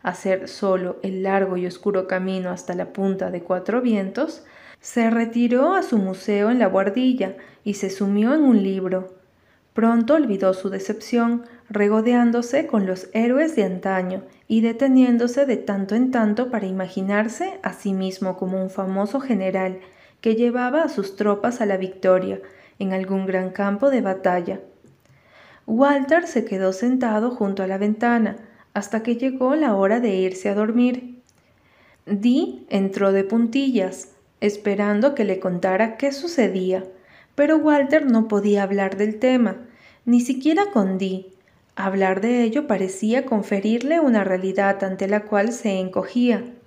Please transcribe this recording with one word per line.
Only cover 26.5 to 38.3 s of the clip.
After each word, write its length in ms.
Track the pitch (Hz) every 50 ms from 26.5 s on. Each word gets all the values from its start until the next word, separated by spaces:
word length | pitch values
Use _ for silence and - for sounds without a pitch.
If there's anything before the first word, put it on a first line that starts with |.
| 196 190 190 190
sentado 580 | 190 190 240 247 262 254 254 226 214 214 220 240
junto 320 | 240 - 214 196 196 196
a 60 | 190 190
la 100 | 190 190
ventana 600 | 208 208 214 214 240 240 240 233 220 196 202 - - - _ _ _ _ _
hasta 300 | 208 202 - - 220 220
que 120 | 240 240
llegó 380 | 233 269 262 254 262 254 254 285
la 220 | 320 302 254 208
hora 240 | 196 196 190 220 240
de 100 | 247 220
irse 380 | 190 185 185 185 185 - - 202
a 60 | 196
dormir. 680 | 208 214 214 226 240 247 247 254 254 - - - - _ _ _ _ _ _ _ _ _ _ _ _ _ _ _ _ _
Dee 600 | - 208 196 208 240 247 294 370 415 - - - -
entró 420 | - 196 196 190 190 202 196 196
de 100 | 196 196
puntillas, 880 | 196 - 226 226 233 226 226 269 277 269 240 208 185 185 185 - - - _ _ _ _ _ _
esperando 720 | - 208 202 - - 208 196 202 202 202 208 208 226 285 269
que 100 | - 214
le 140 | 196 190 190
contara 580 | - 185 180 175 - 190 185 190 220 220 220
qué 140 | - 277 277
sucedía, 760 | 277 - - 339 - 277 220 190 185 190 185 185 185 185 190 - - - _ _ - - - _ _
pero 200 | - 285 294 311
Walter 480 | 311 294 311 294 285 277 277 302 311 294
no 220 | 269 226 220 220
podía 380 | 220